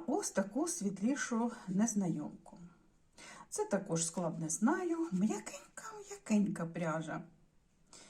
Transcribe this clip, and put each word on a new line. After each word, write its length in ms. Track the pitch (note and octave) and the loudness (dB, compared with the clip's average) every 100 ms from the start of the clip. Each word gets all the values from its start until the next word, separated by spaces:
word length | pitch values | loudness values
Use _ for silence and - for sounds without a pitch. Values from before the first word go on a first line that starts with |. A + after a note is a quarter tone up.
| - | 0
ось 240 | D#4 - | 0 0
таку 360 | - G3+ B3+ E4+ | 0 0 0 0
світлішу 840 | - G3+ G3 A3 D4 - A3+ A#3 - - | 0 -2 0 0 0 0 0 0 -2 -2
незнайомку. 920 | F#3 A3+ G#3 F3+ D#3 D3 - - - F3 E3+ _ _ _ - - - - | 2 4 4 2 0 -4 -10 -16 -18 -18 -20 _ _ _ -20 -18 -16 -8
Це 160 | - G#4 | -4 0
також 400 | F#3+ - E3 - | 0 2 0 0
склад 340 | - E3 E3 | 0 -2 0
не 100 | D#3+ | -2
знаю, 600 | - A3+ F4+ F4+ E4 E4 | 4 4 4 2 0 0
м'якенька, 800 | F3+ G#3+ G#4 - C#5+ - - A4 G#4+ - | 2 2 2 -4 -12 -14 -16 -12 -12 -12
м'якенька 560 | G4+ - G#3+ G3 E3 E3+ | -10 2 4 4 0 -4
пряжа. 560 | E3 E3+ D#3 D#3 D#3+ - - _ _ _ _ _ - - | -2 0 0 -2 -6 -10 -18 _ _ _ _ _ -20 -20